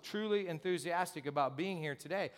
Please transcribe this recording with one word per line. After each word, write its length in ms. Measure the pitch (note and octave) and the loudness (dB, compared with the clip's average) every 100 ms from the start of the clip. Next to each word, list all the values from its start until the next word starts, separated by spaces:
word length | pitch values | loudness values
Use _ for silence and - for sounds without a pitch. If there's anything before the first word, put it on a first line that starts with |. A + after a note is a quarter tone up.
truly 440 | - G#3 G#3+ G#3 F#3+ | -4 -2 2 2 2
enthusiastic 760 | D#3+ F#3 F3 D3+ E3+ F3+ D#3 C#3 | -2 0 0 2 0 0 -2 -2
about 320 | C#3+ C3+ C3+ | 2 2 2
being 240 | F#3 F3+ | -2 0
here 140 | D#3 C3+ | -2 -4
today. 340 | D3 F#3+ E3 | -2 -2 -2